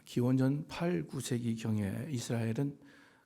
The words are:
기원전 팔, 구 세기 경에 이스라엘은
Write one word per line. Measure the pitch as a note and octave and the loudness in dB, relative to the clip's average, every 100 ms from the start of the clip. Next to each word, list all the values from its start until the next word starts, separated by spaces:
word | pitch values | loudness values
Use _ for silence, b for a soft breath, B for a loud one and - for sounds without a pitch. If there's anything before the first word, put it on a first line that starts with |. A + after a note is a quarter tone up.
기원전 | - - B2 C3 C3 C#3+ D#3+ | -4 0 4 4 4 2 -4
팔, | - E3+ F3 D3 | -2 0 0 -2
구 | C#3+ | -6
세기 | - A#2+ A#2+ A2+ | -2 -2 0 -2
경에 | A2+ G#2+ G2 A2+ D#3+ | 0 0 0 -2 -4
이스라엘은 | B2 - A#2 A2+ A2+ C#3+ C#3 B B B B | -4 -2 0 0 0 -2 -4 B B B B